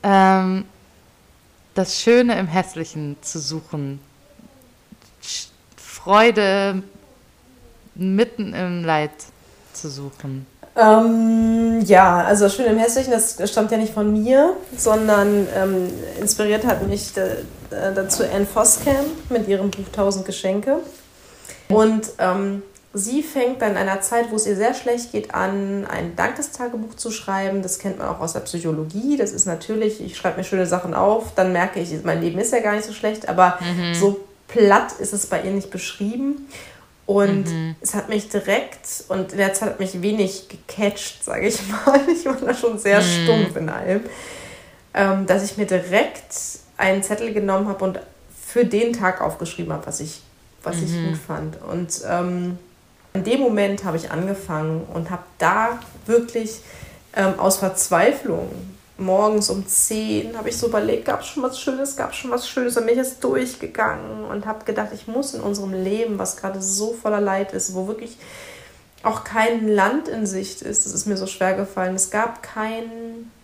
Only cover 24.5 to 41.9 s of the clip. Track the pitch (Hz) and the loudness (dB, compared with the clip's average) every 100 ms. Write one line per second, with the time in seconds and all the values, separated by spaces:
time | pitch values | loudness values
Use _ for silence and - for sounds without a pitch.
24.5 | 196 226 - 247 240 240 214 - - 190 | 2 0 0 -2 -2 -2 -6 -4 -2 -2
25.5 | 196 196 202 196 - 170 175 202 - 285 | -2 -2 -4 -4 -6 -6 -2 -2 -2 -8
26.5 | - 247 233 220 - 233 220 - 190 196 | -6 -8 -6 -10 -8 -8 -8 -4 -2 -2
27.5 | 196 185 - 196 - - 185 165 - - | -2 -4 -6 -6 -6 -6 -4 -6 -6 -6
28.5 | 170 165 156 156 190 269 285 202 - 190 | -6 -4 -4 -4 -4 0 0 0 -2 -2
29.5 | 165 - 220 214 214 - - 185 180 185 | -2 -4 -2 -2 -2 -10 -4 -4 -4 -2
30.5 | 190 175 180 180 165 196 220 220 - 190 | 0 0 0 0 2 4 4 0 0 2
31.5 | 175 185 190 175 156 170 165 170 175 240 | 2 0 -2 -6 -4 -2 0 0 -2 0
32.5 | 240 214 208 214 - 214 214 - 175 180 | 2 2 -2 -4 -4 -4 -2 -2 6 6
33.5 | 180 175 175 175 170 196 202 - - - | 4 -2 -2 0 2 2 2 -10 -20 -4
34.5 | 240 202 208 - - 208 202 - 175 190 | 4 6 6 4 -6 -6 -4 -2 -4 -2
35.5 | 196 196 185 - - 202 247 277 285 - | -4 -4 -10 -10 -6 -6 -4 -4 -4 -10
36.5 | - - - - _ - 202 202 196 170 | -18 -20 -20 -20 _ 0 4 4 2 0
37.5 | 165 160 160 - 208 - 214 208 202 196 | -4 -4 -6 -4 -4 -2 -4 -2 -4 0
38.5 | 226 285 - - - - 185 185 202 196 | 0 -2 -14 -12 -12 -4 -4 -4 0 0
39.5 | 196 214 - 190 180 196 214 190 - - | 0 -4 -4 -6 -2 -2 0 0 -2 -16
40.5 | - - - 202 208 - - - - 208 | -20 -14 -2 -2 -2 -12 -10 -6 -2 -2
41.5 | 240 196 214 - | -2 -6 0 4